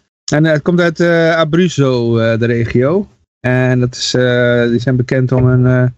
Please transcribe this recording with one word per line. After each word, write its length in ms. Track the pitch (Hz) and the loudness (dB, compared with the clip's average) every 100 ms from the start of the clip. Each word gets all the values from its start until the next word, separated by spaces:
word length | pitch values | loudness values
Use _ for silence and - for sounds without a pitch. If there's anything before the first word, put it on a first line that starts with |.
| _ _ - | _ _ -4
En, 140 | 147 160 | 0 2
eh, 60 | |
het 100 | 151 | 0
komt 180 | 160 175 | 0 0
uit, 200 | 175 165 | 0 0
eh, 360 | 170 170 165 165 | 0 2 2 0
Abruzzo, 800 | 160 165 185 139 135 123 117 117 | 0 0 0 0 0 0 0 0
eh, 200 | 113 113 | 0 0
de 80 | 117 | -2
regio. 640 | 120 117 120 131 180 202 _ _ _ | -2 -2 0 0 -2 -4 _ _ _
En 400 | 123 127 127 127 | -2 0 2 0
dat 140 | 123 | -2
is, 200 | 123 - | -4 -4
eh, 480 | 127 127 123 123 120 120 | 0 0 2 0 0 0
die 100 | 120 | -2
zijn 160 | 120 127 | -2 -2
bekend 360 | 123 135 127 | -2 -2 0
om 140 | 127 127 | 0 2
hun, 200 | 127 127 | 2 2
eh, 240 | 127 123 | 2 0